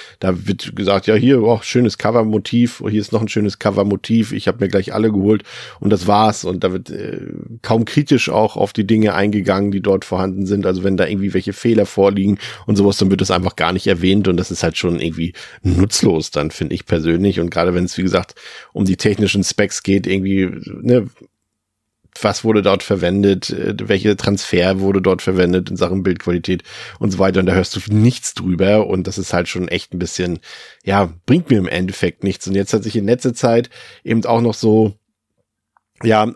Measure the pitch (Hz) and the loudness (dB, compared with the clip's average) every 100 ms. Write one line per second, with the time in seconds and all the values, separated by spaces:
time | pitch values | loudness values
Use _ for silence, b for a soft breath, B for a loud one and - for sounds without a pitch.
0 | B B 95 90 98 95 - - 95 98 | B B -2 -2 -2 -6 -6 -4 0 2
1 | - 107 127 135 110 120 - 123 120 - | 2 4 4 4 4 2 0 0 0 0
2 | 107 117 110 107 - 131 120 - - 104 | 0 0 2 0 0 0 0 0 -4 -2
3 | 101 110 110 - 104 - 107 101 101 98 | -2 -2 -2 -2 -2 -2 -2 0 0 0
4 | - 113 107 104 101 104 98 98 95 104 | 0 0 0 -2 -4 -2 0 0 -2 0
5 | 110 104 98 107 - B B B 101 101 | 0 2 2 2 -2 B B B 0 2
6 | 90 104 107 101 90 92 95 92 - - | 2 4 2 0 -4 -2 -2 -4 -8 -12
7 | 101 - - 50 - 117 - 113 113 - | -10 -10 -12 -14 -14 -10 0 0 0 -2
8 | 147 131 - 78 107 - 101 - 101 110 | 2 2 2 2 0 0 -2 -2 2 2
9 | 107 95 101 104 95 95 101 98 95 95 | 2 2 0 0 0 0 0 0 0 0
10 | - 92 95 95 98 101 92 92 95 92 | 0 -4 -4 -4 -4 -2 -2 -2 0 0
11 | 80 101 98 92 101 98 120 110 98 - | 0 -2 -2 -2 -4 -4 0 2 2 2
12 | 98 101 98 101 B B B 101 101 98 | 2 2 0 0 B B B 2 4 4
13 | 95 98 95 92 90 - 80 92 - 90 | 2 2 0 0 -2 -2 -2 0 0 2
14 | 92 101 95 87 95 87 85 - 92 85 | 2 2 2 0 -2 -4 -4 -2 -2 -2
15 | 80 78 85 - B B 95 87 101 - | -4 -4 -6 -8 B B 0 2 2 2
16 | 107 82 - - 76 - 76 78 - 85 | 2 2 -2 -4 -4 -4 -6 -6 -2 -2
17 | 80 85 98 90 87 82 87 90 90 - | 0 2 2 0 -2 0 0 0 -2 -2
18 | 92 92 87 - B B B - 98 92 | -2 0 -2 -10 B B B -2 0 0
19 | 107 101 101 101 92 - 101 - - 98 | 0 0 0 0 -2 0 -2 -2 0 0
20 | 90 98 95 98 95 - - - 117 123 | 2 -2 0 0 0 -4 -12 -6 2 2
21 | 101 - - _ _ _ _ _ _ _ | 2 -8 -20 _ _ _ _ _ _ _
22 | _ - 107 101 113 110 98 95 - 98 | _ -6 -4 -2 0 2 2 0 0 -2
23 | 87 98 101 95 - - 98 104 104 98 | 0 2 2 2 -2 -6 -4 -4 -2 0
24 | 107 101 - 101 - 90 90 95 98 98 | 2 0 0 -2 0 0 2 2 2 2
25 | 92 90 - 92 90 92 90 92 87 95 | 2 0 0 2 2 2 -2 -2 -2 0
26 | 95 87 - 87 87 92 - B B B | -2 -2 -2 -4 -2 -4 -6 B B B
27 | 107 92 95 95 92 92 87 98 104 107 | -2 2 2 2 2 2 0 -4 -2 2
28 | 113 - - - 92 87 95 107 104 92 | 4 2 -4 -6 -2 0 4 4 2 -2
29 | 92 95 90 87 87 90 90 87 - 90 | -4 -6 -4 -2 -2 -4 -4 -4 -6 -8
30 | 87 - 90 82 - B B B - 98 | -6 -4 -4 -6 -10 B B B -2 0
31 | 92 82 - 160 170 110 90 80 92 - | 0 -2 0 0 2 0 0 -2 -4 -2
32 | 87 - 98 - - 98 98 110 110 113 | -4 -2 -4 -4 -2 -2 0 -2 -2 -2
33 | 101 123 131 117 120 117 120 B B B | 0 0 0 -2 2 2 0 B B B
34 | - 113 110 113 117 107 113 110 107 104 | -2 0 2 2 0 0 2 4 2 -2
35 | _ _ _ _ _ _ _ _ _ - | _ _ _ _ _ _ _ _ _ -4
36 | 113 110 110 | 2 4 2